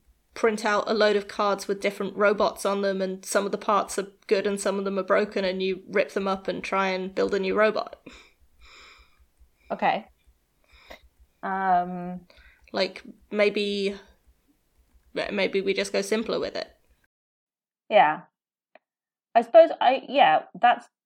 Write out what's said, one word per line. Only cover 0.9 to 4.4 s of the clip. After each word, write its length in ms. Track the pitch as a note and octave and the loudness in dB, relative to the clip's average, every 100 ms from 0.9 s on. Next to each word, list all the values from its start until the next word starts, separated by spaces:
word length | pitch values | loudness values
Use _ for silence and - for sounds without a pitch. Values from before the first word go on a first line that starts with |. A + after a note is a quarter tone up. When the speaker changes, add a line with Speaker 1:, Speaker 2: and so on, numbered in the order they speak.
Speaker 1:
load 220 | A3 G#3 G3+ | 2 2 2
of 120 | G3+ | -2
cards 400 | - G#3 G3 - | -2 -2 -2 -4
with 140 | G3 | -4
different 340 | G3+ G3 G3 - | -4 -4 -6 0
robots 480 | G3+ G3+ G#3 - G3 | 2 2 0 -2 -4
on 160 | G3+ | -2
them, 200 | G3 F#3+ | -2 -2
and 220 | F#3+ F#3+ - | -4 -6 -4
some 200 | G#3 G3+ | -2 -2
of 60 | |
the 60 | G3 | -4
parts 400 | - G3+ - - | 0 0 0 -6
are 80 | G3 - - | -10 -12 -2
good 200 | G3+ | -2